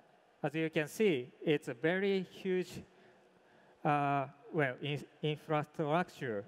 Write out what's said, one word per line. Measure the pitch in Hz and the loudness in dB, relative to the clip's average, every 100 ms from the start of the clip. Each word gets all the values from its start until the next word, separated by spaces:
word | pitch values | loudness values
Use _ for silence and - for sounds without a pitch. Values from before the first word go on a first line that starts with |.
| - _ _ - | -10 _ _ -8
as | 147 156 | -6 -2
you | 160 | -2
can | 165 147 | 0 -2
see, | - 214 139 123 - 180 | 2 2 2 -2 -6 0
it's | 147 - | 2 0
a | |
very | 123 160 185 202 190 180 | -2 0 2 2 0 -2
huge, | - 190 185 170 - - - - - _ _ _ - - - | -8 -2 -2 -2 -8 -16 -20 -20 -20 _ _ _ -20 -20 -4
uh, | 156 147 143 139 135 - - | 0 2 2 0 -2 -10 -6
well, | 170 139 123 | 0 0 0
in-, | 143 147 - - | -4 -4 -6 -4
infrastructure | 151 147 - 151 156 - 147 165 180 - 135 104 | -2 -2 0 -2 -2 -4 0 2 0 -4 -4 -4